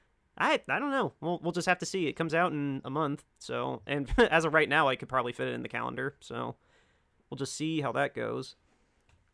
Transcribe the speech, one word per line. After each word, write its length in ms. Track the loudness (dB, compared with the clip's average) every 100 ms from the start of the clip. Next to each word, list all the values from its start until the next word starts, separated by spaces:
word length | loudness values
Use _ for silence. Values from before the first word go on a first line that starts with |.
| _ _ _ -2
I, 180 | 2 2 0
I 120 | -2
don't 120 | 0
know. 220 | 0 -2 -2
We'll, 180 | -4 -2
we'll 120 | -2
just 140 | -2 0
have 100 | 0
to 60 | -2
see. 220 | -2 -2
It 60 | 0
comes 160 | 0 2
out 160 | 2
in 300 | 0 -2 -4
a 60 | -4
month. 340 | -2 -2 -4 -10 _
So, 440 | -8 -4 -4 -6 -4
and 240 | -4 0 6
<laughs> 20 |
as 260 | 8 6
of 100 | 4
right 140 | 4 4
now, 220 | 4 4
I 80 | 2
could 100 | 0
probably 240 | -2 0
fit 160 | -2 -4
it 60 |
in 100 | -4
the 60 | -6
calendar. 460 | -6 -4 -4 -6 -8
So 380 | -12 -8 -8 -10 _ _ _ _ _ _ _
we'll 80 | -8
just 180 | -8 -4
see 240 | -4 -2
how 140 | -2
that 200 | 0 -2
goes. 420 | -2 -4 -6 -8 -16 _ _ _ _ _ _ _